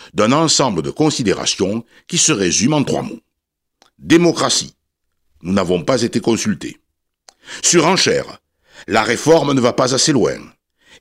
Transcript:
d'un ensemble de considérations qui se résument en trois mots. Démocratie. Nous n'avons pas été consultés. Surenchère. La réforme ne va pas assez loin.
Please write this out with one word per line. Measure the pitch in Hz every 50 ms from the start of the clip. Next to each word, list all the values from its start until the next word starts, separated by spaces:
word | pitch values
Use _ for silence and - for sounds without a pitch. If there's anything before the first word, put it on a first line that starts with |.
| - - -
d'un | 87 104 110
ensemble | 131 151 165 151 - - 147 127 101 80 73
de | 69
considérations | - - 151 156 - - 131 98 85 - 65 - - - 98 92 104 117 120 - _ - _ _
qui | - 170
se | - -
résument | 151 104 98 90 87 - 95 139 156 151
en | 131
trois | - - 71
mots. | - - - - - _ _ _ _ _ _ _ _ _ _ _ _ _ _ _
Démocratie. | - - 151 170 175 170 151 - 135 131 - - - - - _ _ _ _ _ _ _ _ _ _ _ _ _
Nous | - 82 95
n'avons | 101 95 85 92 87 -
pas | - 135 123 117
été | 110 - 120
consultés. | 95 117 117 104 - 107 98 - - - - - _ _ _ _ _ _ _ _ _ - _ _ _ - - - -
Surenchère. | - - 170 147 165 190 170 - - 90 69 65 - - - _ _ _ _ _ _ _ - - -
La | 95 110
réforme | 107 107 117 - - 143 160 165 139 143 139
ne | 135
va | 117 123 110
pas | - 135 127 127
assez | - - -
loin. | 160 123 92 71 64 55 - - - _ _ _ _ _ _ _ - -